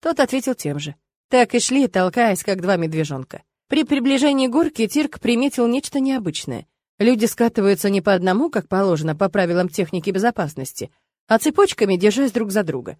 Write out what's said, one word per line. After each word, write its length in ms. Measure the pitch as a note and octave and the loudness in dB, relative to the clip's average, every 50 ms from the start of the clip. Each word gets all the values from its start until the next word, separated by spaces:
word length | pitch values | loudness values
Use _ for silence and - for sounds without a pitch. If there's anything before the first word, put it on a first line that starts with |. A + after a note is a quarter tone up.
Тот 180 | - E4 E4 - | -2 -2 0 0
ответил 360 | C#4 A#3+ - C4+ A#3+ C4+ B3 | 0 0 0 -4 -2 -4 -6
тем 260 | - - D3+ C#3+ D3 | -4 -4 -6 -6 -6
же. 160 | D3 D3+ C#3+ _ _ _ _ _ _ _ | -8 -10 -14 _ _ _ _ _ _ _
Так 260 | - B3+ A#3+ - - | 4 4 4 4 2
и 60 | A#3+ | -2
шли, 260 | - - B3 C#4 C#4 | 0 0 2 2 2
толкаясь, 560 | A3+ - F#3+ F#3 F#3 E3+ A#3+ A#3+ A3+ F#3+ F3+ - | 2 2 0 0 0 2 2 2 2 2 0 -2
как 180 | - G3 F#3+ | -4 -4 -2
два 160 | F3 F#3 G3 | 0 0 0
медвежонка. 680 | F3 E3 D#3+ D#3+ D#3+ D#3 D3 D3 C3 C3 _ - - _ _ _ _ _ _ | 0 0 -2 0 -2 -2 -2 -4 -8 -10 _ -16 -20 _ _ _ _ _ _
При 160 | C#4+ D4 D4+ | 0 0 0
приближении 640 | - D4 C#4+ A#3+ C4 C#4 C4+ C4+ D4+ C#4 C4+ C4 B3+ | 0 0 0 2 2 2 4 2 2 2 2 0 0
горки 380 | A#3 D4 E4+ E4+ - - A3+ | 2 0 0 0 0 -2 -4
Тирк 340 | G3+ - D4 D#4 - - - | 0 0 -2 -2 -2 -6 -4
приметил 480 | - - A#3 A3+ C4 C#4+ - - A#3+ A#3 | -2 0 0 2 0 -2 0 0 0 0
нечто 320 | A#3+ C4+ - - - C#4+ | 0 -2 -4 -4 -4 -2
необычное. 680 | C4 C4+ C4+ C4 G#3 F3 D3+ - - - G3+ - - _ _ _ _ _ _ _ | -2 0 -2 -2 -4 -6 -8 -8 -8 -8 -10 -10 -10 _ _ _ _ _ _ _
Люди 280 | G#3 A3+ B3+ A3 G#3+ | 2 2 2 4 2
скатываются 640 | G#3+ - - A#3+ A#3 A3+ - G3 G3 G3+ - - G3+ | -2 0 0 0 0 2 0 2 2 2 2 0 0
не 100 | G3 G3 | 0 0
по 140 | - G#3 G3 | 2 2 0
одному, 340 | F3+ F3 F#3 F#3 G#3+ D4 E4+ | 2 2 0 2 2 0 0
как 200 | - G#3+ E3 _ | -2 -4 -4 _
положено, 460 | F#3+ F#3+ G3 G3 E3+ D3+ D#3 D#3+ D3+ | -2 0 2 2 0 0 -2 -4 -2
по 140 | D3+ G3 F#3+ | -2 -2 -2
правилам 400 | - G3+ F#3 E3+ E3+ F3 F3+ F3+ | 0 0 0 0 0 0 -2 -2
техники 400 | - - F#3 D#3+ - F3+ D#3+ G#3 | -2 -4 -4 -2 -4 -6 -4 -2
безопасности, 840 | F#3+ F#3+ G3+ A#3+ A#3 - F3+ C#3+ D#3 - C3 - - - A#2 - _ _ _ _ _ _ _ | -4 0 0 0 0 -2 -6 -6 -6 -10 -12 -12 -10 -12 -12 -12 _ _ _ _ _ _ _
а 120 | _ A3 A3+ | _ 0 2
цепочками, 580 | - D#4 D4+ - G4+ G4 - - A3+ G3 F#3+ | 2 0 4 4 2 2 4 0 0 0 2
держась 360 | F3+ F3+ G#3 G3 A#3+ C#4 C4 F#3+ | 2 2 2 2 4 0 0 0
друг 180 | A#3+ A3 G3+ | -2 -4 -2
за 120 | F#3+ G#3+ G3+ | -2 -2 -2
друга. 340 | D#3+ D3 B2+ A#2+ - - | -2 -4 -6 -8 -10 -16